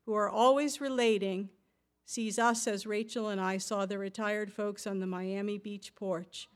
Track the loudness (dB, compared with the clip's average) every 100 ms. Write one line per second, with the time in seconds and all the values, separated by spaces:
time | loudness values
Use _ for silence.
0 | -2 0 2 6 6 8 4 -2 -2 2
1 | 4 4 2 -2 -6 _ _ _ _ _
2 | -10 -4 -2 2 4 4 0 -2 -2 -4
3 | -2 -4 -2 0 0 -2 -2 -2 -2 -2
4 | -6 -4 -2 -2 -4 -4 -4 -4 -6 -4
5 | -2 -4 -4 -4 -4 -6 -8 -12 -12 -8
6 | -4 -4 -6 -14 -16